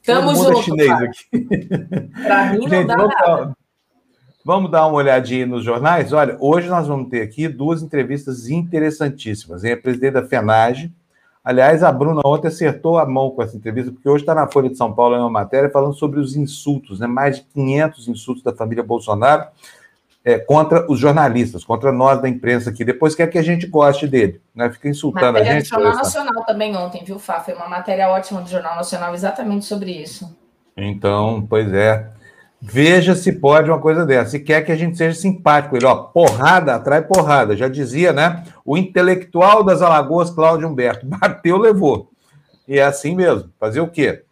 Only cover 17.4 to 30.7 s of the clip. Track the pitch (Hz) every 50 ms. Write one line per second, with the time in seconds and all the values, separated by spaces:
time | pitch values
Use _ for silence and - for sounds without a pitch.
17.4 | _ _ _ 143 135 131 139 147 156 156 151 - 113 120 117 110 - 127 123 127
18.4 | _ 127 - - 113 110 113 117 117 107 117 113 110 110 104 101 113 135 151 156
19.4 | 151 - _ _ - - - _ _ _ _ _ _ _ _ _ _ 120 117 110
20.4 | - - 139 151 156 151 165 165 170 160 143 113 131 147 147 160 147 131 117 123
21.4 | 113 - - 87 - - 117 117 135 135 131 123 131 135 139 131 127 131 123 123
22.4 | - 120 123 120 120 120 104 - 117 120 123 - 160 156 156 - 165 160 - 175
23.4 | 156 165 175 170 180 170 - 151 147 143 139 143 156 139 131 127 107 95 - -
24.4 | _ _ _ 117 120 120 120 _ - 143 143 147 - 147 110 - 131 123 117 110
25.4 | 107 110 147 151 143 - 233 220 214 214 - 254 277 294 - 294 285 254 233 226
26.4 | 226 226 220 208 214 214 202 185 175 180 175 175 180 185 196 196 - - 170 160
27.4 | - 185 175 170 170 180 180 185 - - 190 190 190 185 185 190 190 - 202 185
28.4 | 175 175 185 180 170 165 170 170 175 175 185 170 175 175 175 175 190 190 - -
29.4 | 240 208 202 202 202 - 214 202 196 185 180 160 151 - - - 190 170 165 _
30.4 | _ _ _ _ _ _